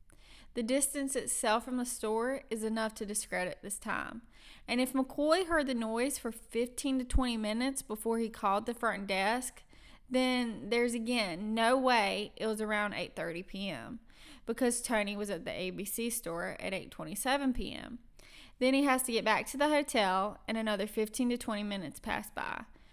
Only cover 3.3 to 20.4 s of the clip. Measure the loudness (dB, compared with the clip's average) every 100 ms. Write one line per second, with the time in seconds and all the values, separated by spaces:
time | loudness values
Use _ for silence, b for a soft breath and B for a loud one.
3.3 | -2 -2 -6 -8 -6 -4 -4 -4 -10 -14
4.3 | B B B -2 0 2 2 0 2 4
5.3 | 4 4 2 2 0 0 0 0 -2 -6
6.3 | -8 -4 -2 -2 -2 0 0 2 2 4
7.3 | 0 0 0 0 -2 -6 -4 -2 0 -2
8.3 | 0 2 2 0 -2 -2 -2 -2 0 2
9.3 | 0 -4 -10 -18 B B B -2 2 4
10.3 | 2 0 -4 0 2 2 0 0 0 0
11.3 | -2 -2 4 6 6 6 6 4 0 -4
12.3 | -2 -2 0 0 0 0 -2 -6 -4 -6
13.3 | -6 -8 -6 -6 -6 -8 -12 B B B
14.3 | B -6 0 2 2 0 0 0 -2 -4
15.3 | -4 -4 -4 -4 -4 -6 -4 -2 -2 -4
16.3 | -4 -6 -6 -6 -6 -8 -10 -8 -2 0
17.3 | 2 2 0 -4 -6 -10 -14 -16 B B
18.3 | B B 0 4 6 4 4 2 2 4
19.3 | 2 2 2 4 4 4 4 4 2 0
20.3 | -4